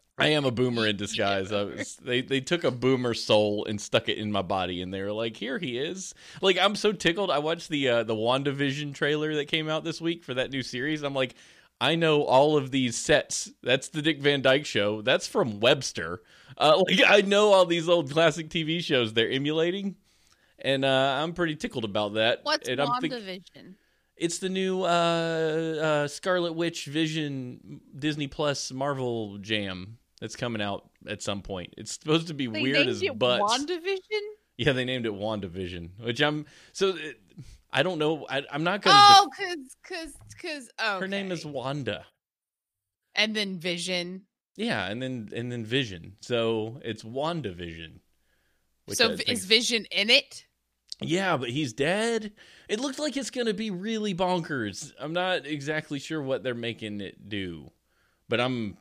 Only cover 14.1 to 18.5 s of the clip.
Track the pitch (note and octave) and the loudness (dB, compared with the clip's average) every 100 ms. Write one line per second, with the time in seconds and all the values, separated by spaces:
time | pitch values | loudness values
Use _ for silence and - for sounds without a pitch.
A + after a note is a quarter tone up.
14.1 | C#3+ C#3+ C#3+ C3 C#3 D3 A2+ G2+ G#2+ G#2+ | 2 2 4 4 4 2 0 0 0 0
15.1 | F3 - A#3 C#3+ G2+ A#2 C#3+ - - E2 | 0 0 0 0 4 4 4 0 -6 -8
16.1 | F2+ _ - - - D3 D#3 F3+ F#3+ G#3 | -8 _ -20 -20 2 6 6 6 6 8
17.1 | G3+ G3 G3+ G#3+ F#3+ F3+ E3+ D#3+ F3 C#3 | 6 6 4 8 8 6 2 4 2 4
18.1 | D3 E3 E3 D#3 | 4 4 2 -4